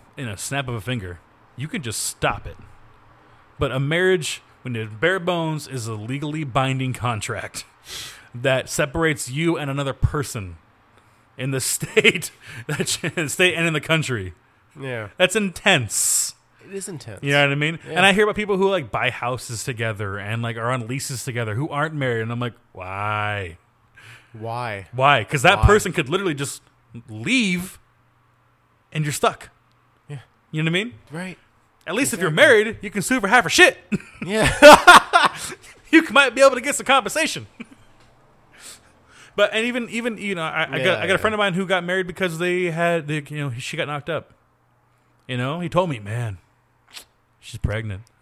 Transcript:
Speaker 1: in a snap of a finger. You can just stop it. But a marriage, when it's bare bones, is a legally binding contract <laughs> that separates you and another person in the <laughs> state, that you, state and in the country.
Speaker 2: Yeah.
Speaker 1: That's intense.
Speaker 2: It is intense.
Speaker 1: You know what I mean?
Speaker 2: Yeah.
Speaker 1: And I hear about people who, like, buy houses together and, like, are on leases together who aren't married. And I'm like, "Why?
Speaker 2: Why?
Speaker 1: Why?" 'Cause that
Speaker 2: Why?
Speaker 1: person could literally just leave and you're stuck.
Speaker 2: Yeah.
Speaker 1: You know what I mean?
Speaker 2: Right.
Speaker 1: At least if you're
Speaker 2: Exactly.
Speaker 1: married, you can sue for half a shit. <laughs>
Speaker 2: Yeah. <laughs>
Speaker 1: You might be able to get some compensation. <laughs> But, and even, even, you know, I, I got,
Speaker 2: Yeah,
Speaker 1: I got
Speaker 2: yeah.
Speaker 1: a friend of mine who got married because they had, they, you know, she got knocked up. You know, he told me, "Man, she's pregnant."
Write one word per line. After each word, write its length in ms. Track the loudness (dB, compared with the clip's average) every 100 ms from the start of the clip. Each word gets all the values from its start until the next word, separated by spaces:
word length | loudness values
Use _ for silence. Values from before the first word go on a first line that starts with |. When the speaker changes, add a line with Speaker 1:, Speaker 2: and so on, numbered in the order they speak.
| -20 -12
Speaker 1:
in 100 | -10
a 100 | -10
snap 300 | -6 -6 -4
of 80 | -6
a 60 |
finger. 380 | -6 -6 -6 -14 _ _ _ -12
You 120 | -8
can 140 | -8
just 200 | -6 -6
stop 420 | -8 -2 -2 -2 -8
it. 120 | -16 -20 -20 -20 -20 -20 -20 _ -20 _ _
But 140 | -4
a 60 | -2
marriage, 640 | -2 0 2 2 0 -8 -14 _
when 140 | -8 -8
it's 180 | -8
bare 260 | -2 0 0
bones, 480 | -2 -2 -2 -4 -6
is 200 | -8 -6
a 60 | -8
legally 480 | -6 -8 -6 -6 -4
binding 480 | -2 0 -2 -4
contract 720 | -4 -4 -4 -6 -8 -8 -12 -16 _ -18 -14
<laughs> 360 | -14 -18 -20 -6
that 340 | 0 0 -2
separates 600 | -4 -4 0 -2 -2 -6
you 280 | -4 -2 -2
and 120 | -4
another 220 | -4 -4
person 640 | -2 -2 -2 -6 -8 -10 -14 _ _ _ _ _ _ _ -10
in 140 | -6
the 80 | -4
<laughs> 0 |
state, 680 | -4 -6 -2 2 2 2 -8 -16 -20 -16 -10
that 340 | -6 -4 -4
you, 240 | -4 -4 -4
state 280 | 2 2 2
and 100 | 0
in 80 |
the 80 | -2
country. 520 | 0 -2 0 -4 -6 -12 _ _ _ -16
Speaker 2:
Yeah. 300 | -10 -8 -10 0
Speaker 1:
That's 180 | 0 2
intense. 1000 | -2 -2 0 0 0 -2 -2 -2 -4 -8 _ _ -16
Speaker 2:
It 80 | -14
is 120 | -12
intense. 360 | -14 -14 -8
Speaker 1:
You 80 | 0
know 100 | 2 2
what 40 |
I 40 | 0
mean? 240 | -2 -6 -8
Speaker 2:
Yeah. 80 | 2
Speaker 1:
And 80 | 4
I 80 |
hear 100 | 4 2
about 100 | 0
people 200 | -2 0
who, 120 | 2
like, 220 | 0 -2
buy 180 | -2 -2
houses 540 | -2 -6 -6 -8 -10
together 560 | -8 -6 -6 -4 -8 -8
and, 220 | -6 -6
like, 140 | -6 -4
are 120 | -4
on 160 | -4 -4
leases 360 | -8 -8 -8 -8
together 300 | -6 -4 -4
who 120 | -4
aren't 260 | -4 -4 -2
married. 260 | -2 -2
And 100 | -4
I'm 80 | -6
like, 140 | -6 -10 _
"Why? 840 | -16 -12 -6 -4 -2 -2 -4 -8 -14 _ _ _ -20 -20 -20 _
Speaker 2:
Why? 540 | -14 -10 -8 -6 -8 -10
Speaker 1:
Why?" 300 | 2 4 4
'Cause 180 | 2 4
that 180 | 4 6
Speaker 2:
Why? 60 | 6
Speaker 1:
person 260 | 4 2
could 160 | -4 -2
literally 260 | -2 -2 -4
just 260 | -6 -10 _ _ _ -20 -16
leave 680 | -10 -2 0 2 -2 -6 -14 _ _ _ _ _ _ _ _ _ _ _
and 100 | -6
you're 80 | -4
stuck. 360 | 0 0 -2 -14 _ _ _ _ _ _
Speaker 2:
Yeah. 120 | -18 -18 _ _
Speaker 1:
You 100 | -2
know 60 | 0
what 60 | 0
I 40 |
mean? 100 | -2 -10 -16
Speaker 2:
Right. 260 | -12 -12 -14 _ _ _ _ -6
Speaker 1:
At 80 | -2
least 180 | -2
if 60 | 0
you're 100 | -2
Speaker 2:
Exactly. 340 | 4 6 6
Speaker 1:
married, 140 | 4 -4
you 80 | -8
can 100 | -6
sue 180 | -2 0
for 80 | 4
half 200 | 4 4
a 20 |
shit. 280 | 6 6 6 -4 -6
<laughs> 220 | -6 -12
Speaker 2:
Yeah. 280 | -6 0 2 10
<laughs> 680 | 12 12 12 10 10 4 4 0 -10 -14 -18 -20 4
Speaker 1:
You 120 | 4 6
might 240 | 4 4 6
be 60 |
able 120 | 6
to 80 | 6
get 140 | -2 -4
some 100 | 2
compensation. 600 | 2 2 -2 -2 -4 -12
<laughs> 60 | _ -20 -20 -20 _ -20 _ _ _ _ -20 -20 -20 _ _ _ -20 -14 0
But, 160 | 0
and 120 | 2 -2
even, 220 | -2 -6
even, 280 | -6 -6 -6
you 180 | -6 -4
know, 60 |
I, 200 | -4 -2
I 20 | -2
got, 140 | -2
Speaker 2:
Yeah, 160 | 0 0
Speaker 1:
I 20 |
got 60 | 0
Speaker 2:
yeah. 40 | 0
Speaker 1:
a 20 |
friend 160 | 0
of 40 | 0
mine 160 | 0
who 120 | 0 -2
got 180 | -2 -2
married 220 | -4 -4
because 320 | -4 -4 -2
they 260 | -2 -2 -2
had, 420 | 0 0 0 -2
they, 160 | -6 -6
you 80 | -8
know, 140 | -6
she 260 | -8 -10 -8
got 100 | -6
knocked 220 | -6 -6
up. 240 | -8 -8 _ _ _ _ _ _ _ _ _ -10
You 100 | -6
know, 220 | -4 -6
he 100 | -2
told 200 | 0 0
me, 80 | -2
"Man, 400 | -6 -6 -6 -8 _ _ _ _ _ -20 -20 _ _ _
she's 200 | -18 -8
pregnant." 420 | -4 -4 -6 -10 -14 _